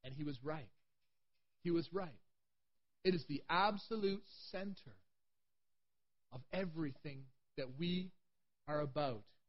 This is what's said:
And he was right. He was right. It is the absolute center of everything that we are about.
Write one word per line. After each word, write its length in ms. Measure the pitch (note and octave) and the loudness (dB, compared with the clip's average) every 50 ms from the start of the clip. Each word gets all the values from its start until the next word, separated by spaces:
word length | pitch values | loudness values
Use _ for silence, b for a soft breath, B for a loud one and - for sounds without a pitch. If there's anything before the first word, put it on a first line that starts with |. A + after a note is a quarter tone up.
| - | -10
And 100 | C3 C3 | -8 -6
he 100 | D3 D3+ | -2 -2
was 140 | D3 C#3 B2 B2+ | -2 -2 -2 -4
right. 260 | D3 D#3 D#3+ B2+ G2 - _ _ _ _ _ _ _ _ _ _ _ _ _ _ _ _ _ _ | -4 -4 -4 -6 -12 -18 _ _ _ _ _ _ _ _ _ _ _ _ _ _ _ _ _ _
He 80 | F3+ | 2
was 160 | E3+ E3+ E3 - | 4 4 2 0
right. 180 | E3 G3 F#3+ E3 A#2+ G2 - _ _ _ _ _ _ _ _ _ _ _ _ _ _ _ _ | -2 -2 -2 -2 -8 -14 -20 _ _ _ _ _ _ _ _ _ _ _ _ _ _ _ _
It 120 | F#3+ F#3 | 6 6
is 100 | E3+ - | 6 2
the 140 | - D3 C3+ - - | -2 -4 -4 0 2
absolute 720 | D#3+ F3 G3 G#3+ G#3 G3+ - - A#3 A3 G3+ G3 G3 G#3 - - - - - - | 4 6 6 6 4 2 -2 -2 0 2 2 2 2 0 -6 -14 -20 -18 -14 -8
center 440 | - F#3 G3 G3+ F#3+ - - - - - _ _ _ _ _ _ _ _ _ _ _ _ _ _ _ _ _ _ _ _ _ _ _ _ _ _ | -6 -6 -4 -6 -6 -8 -12 -20 -20 -20 _ _ _ _ _ _ _ _ _ _ _ _ _ _ _ _ _ _ _ _ _ _ _ _ _ _
of 100 | A2 B2 B2+ - - | -16 -16 -10 -4 -2
everything 680 | F#3 G3 F3+ D#3 E3 D#3+ C#3+ C#3 - - D3+ C#3 C3+ C3+ C3 - _ _ _ _ | 0 0 0 0 -2 -2 -2 -2 -6 -8 -8 -8 -8 -12 -14 -20 _ _ _ _
that 220 | - C3+ B2+ B2+ C#3 | -6 -6 -6 -2 0
we 320 | E3+ F3 F3+ F3+ F#3 F#3 - _ _ _ _ _ _ _ _ _ _ | 2 2 2 2 0 -4 -10 _ _ _ _ _ _ _ _ _ _
are 140 | - D3+ D3 | -2 0 0
about. 420 | D3 C#3+ B2+ D3+ D3 C3+ A#2+ G#2 - - - _ _ | 0 0 0 0 0 0 0 -4 -8 -14 -20 _ _